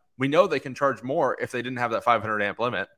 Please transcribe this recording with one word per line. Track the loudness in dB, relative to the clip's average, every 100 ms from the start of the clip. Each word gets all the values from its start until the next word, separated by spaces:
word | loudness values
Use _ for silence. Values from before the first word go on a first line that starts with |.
| _ -4
we | 2
know | 4 4
they | 2
can | -4
charge | -2 0 0
more | -4 -2 0 -2
if | -4
they | -4
didn't | -4 -4
have | -2
that | 0
five | 2 2
hundred | 2 -2
amp | -2 -2
limit. | -2 -2 -6